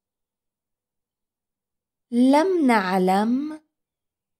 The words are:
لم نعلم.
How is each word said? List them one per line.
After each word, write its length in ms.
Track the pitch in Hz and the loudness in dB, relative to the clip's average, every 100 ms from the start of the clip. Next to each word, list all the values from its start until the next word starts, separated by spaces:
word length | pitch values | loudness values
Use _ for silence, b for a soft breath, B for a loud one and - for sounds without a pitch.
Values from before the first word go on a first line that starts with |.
| _ _ _ _ _ _ _ _ _ _ _ _ _ _ _ _ _ _ _ _ - | _ _ _ _ _ _ _ _ _ _ _ _ _ _ _ _ _ _ _ _ -6
لم 540 | 240 254 285 359 359 269 | 0 2 2 2 0 0
نعلم. 920 | 226 185 190 185 190 220 254 302 311 _ _ _ _ _ _ _ | 0 0 0 0 0 0 -4 -6 -12 _ _ _ _ _ _ _